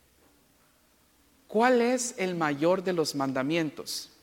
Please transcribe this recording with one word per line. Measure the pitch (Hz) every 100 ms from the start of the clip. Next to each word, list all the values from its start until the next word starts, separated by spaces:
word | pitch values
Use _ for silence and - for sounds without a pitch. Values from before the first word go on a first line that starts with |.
| _ _ _ _ _ _ _ _ _ _ _ _ _ _ _
¿cuál | 208 240 247
es | 233 254 - -
el | 185
mayor | 175 156 143 160 190
de | 185
los | 180 151
mandamientos?". | 143 135 131 131 165 156 - - - - _